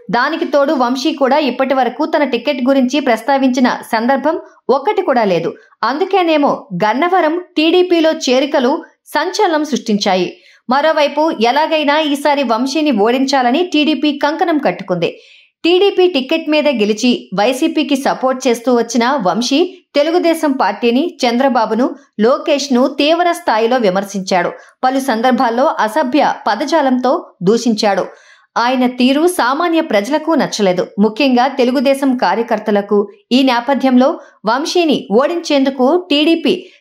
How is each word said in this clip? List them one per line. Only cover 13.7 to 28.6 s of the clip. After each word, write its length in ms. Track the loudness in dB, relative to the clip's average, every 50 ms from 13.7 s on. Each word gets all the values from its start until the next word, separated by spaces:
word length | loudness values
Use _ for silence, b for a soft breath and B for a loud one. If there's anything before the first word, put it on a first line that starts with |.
| 0
టీడీపీ 460 | 0 0 0 0 0 0 -2 -2 0
కంకణం 400 | -2 -2 -2 0 0 0 0 0
కట్టుకుంది. 600 | 0 -2 -2 -4 -4 -6 -4 -2 -2 -4 -4 B B B B B B B B B 0
టీడీపీ 440 | 2 2 4 2 2 2 2 2 2
టికెట్ 400 | 2 0 -2 -2 -2 -4 -2 0
మీద 200 | 0 2 2 2
గెలిచి 640 | 0 0 0 0 0 0 0 0 0 0 -4 -6 -2 0
వైసీపీకి 580 | 0 0 0 0 -2 -2 0 -2 -2 0 -2
సపోర్ట్ 520 | -2 0 -2 -2 -2 -2 -2 -2 -2 -2 -2
చేస్తూ 260 | -2 -2 0 0 0
వచ్చిన 440 | 0 0 0 -2 -2 0 0 0 0 0
వంశీ 580 | 0 0 -2 -2 0 0 0 0 -2 -4 -12 _ _ -2
తెలుగుదేశం 580 | -2 0 2 0 0 2 0 0 0 0 -2 0
పార్టీని, 640 | 0 0 -2 -2 0 0 0 2 0 0 -2 -4 -4 -2 -2
చంద్రబాబును, 640 | 0 2 0 2 2 0 0 0 0 0 -2 -2 -4 B B B B 0
లోకేష్ను 680 | 2 2 2 0 0 -2 -2 -2 0 0 0 2 2 0
తీవ్ర 440 | 0 0 0 2 2 2 2 0 -2
స్థాయిలో 440 | -2 -2 -2 0 0 2 0 0
విమర్శించాడు. 720 | 0 0 0 0 0 -4 -4 -6 -8 -4 -2 0 0 0 -2 -6 B B B B B -2
పలు 160 | -2 0 -2
సందర్భాల్లో 760 | -2 -2 -2 0 0 0 2 2 0 0 0 0 0 0 0 -2
అసభ్య 540 | -2 -2 -2 -2 -2 0 0 2 2 0 0 -2 -2
పదజాలంతో 800 | -4 -2 -2 -2 -2 0 0 2 2 0 0 0 0 0 -2 -4 -8 -12 -4 0
దూషించాడు. 640 | 2 2 2 2 0 0 0 0 0 0 0 -2 -6 B B B B B B B B -4
ఆయన 280 | -2